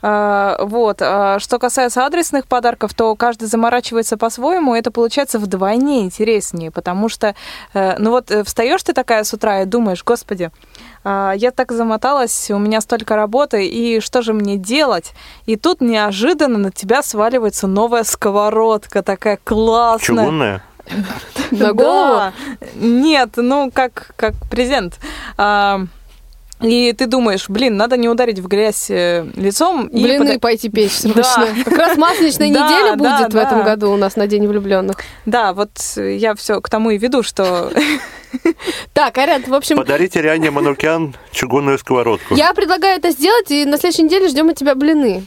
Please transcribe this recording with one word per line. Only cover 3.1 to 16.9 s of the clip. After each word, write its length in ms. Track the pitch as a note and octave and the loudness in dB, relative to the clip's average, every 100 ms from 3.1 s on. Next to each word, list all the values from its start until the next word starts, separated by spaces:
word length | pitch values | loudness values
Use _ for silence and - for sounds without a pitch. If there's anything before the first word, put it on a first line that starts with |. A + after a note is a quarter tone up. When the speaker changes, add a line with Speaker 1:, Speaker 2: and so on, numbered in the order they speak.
Speaker 1:
каждый 320 | G#3+ A#3+ A3+ A3+ | 2 0 -2 -4
заморачивается 680 | A3+ A#3 B3 A#3+ A#3 A3 G#3+ | 0 2 0 -2 -4 -2 -2
по-своему, 580 | A3+ A3 C4 F4+ D4 | -2 -2 -2 0 2
это 160 | A#3 A#3+ | 0 -2
получается 480 | A#3 A#3 B3+ C#4 A3+ | -2 -2 0 -2 -2
вдвойне 640 | G#3 F#3+ F#3+ A3+ C#4 C#4 | -4 -2 0 0 2 0
интереснее, 720 | F#3+ - G#3+ A3 - E3+ D#3+ | -2 -2 0 0 -2 -8 -8
потому 380 | D#3+ F3+ F3+ A3 | -8 -6 -2 -2
что, 240 | - A3 G3+ - - - | -2 -4 -4 -12 -18 -8
э, 220 | G3+ F#3+ F#3 | -2 0 0
ну 120 | G#3+ | 2
вот, 200 | A#3+ A#3+ | 0 0
э, 120 | G#3+ | -2
встаёшь 400 | G3+ - A#3 F4+ | -2 -2 0 0
ты 100 | - | 0
такая 280 | C#4 B3+ A3+ | -2 0 0
с 120 | G#3+ | 0
утра 280 | A3 A3 G3 | -2 -2 0
и 40 | F#3+ | 0
думаешь: 360 | A#3 A3 F3+ | 0 0 -2
"Господи, 460 | - A#3 - F#3+ E3+ - - - - - G3+ | -2 -2 -2 -8 -8 -10 -20 -20 -20 -12 -4
а, 260 | G3 G3 G3 | -2 -2 0
я 140 | A#3+ | -2
так 180 | B3 B3+ | 0 -4
замоталась, 760 | A#3 A#3 A3 B3 C#4+ A#3+ - - | 0 -2 0 0 0 0 -2 -4
у 80 | G3+ | -2
меня 220 | G#3 A3 | 0 0
столько 340 | G#3+ A#3 A3 G#3+ | 0 -4 0 0
работы, 480 | G#3+ A#3 C#4+ A3 F#3+ | 2 0 0 0 -2
и 340 | A#3 A#3 A3+ | -2 0 -2
что 220 | G#3+ B3+ | 0 -2
же 100 | A#3 | 0
мне 240 | A3 G#3 G3+ | -2 -2 -4
делать?" 560 | F#3+ C4 D4 F#3+ - - - - - | -2 0 2 0 -4 -20 -20 -16 -4
И 100 | G#3+ | 0
тут 240 | E4 F4+ | 0 0
неожиданно 760 | B3 A3 G#3 F#3+ A#3+ E4 D4 A3+ | 0 2 0 0 0 2 2 2
на 120 | G3 | -2
тебя 320 | - F#3+ | -4 0